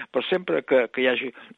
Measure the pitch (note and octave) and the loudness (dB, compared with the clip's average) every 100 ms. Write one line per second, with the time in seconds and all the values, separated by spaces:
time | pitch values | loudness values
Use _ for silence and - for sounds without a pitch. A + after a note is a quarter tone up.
0 | - - - F#3 F3+ D#3+ - C3 A2+ - | -6 -4 -2 -2 0 -2 2 2 2 0
1 | B2+ A#2 C3 - - | 0 0 -4 -10 -20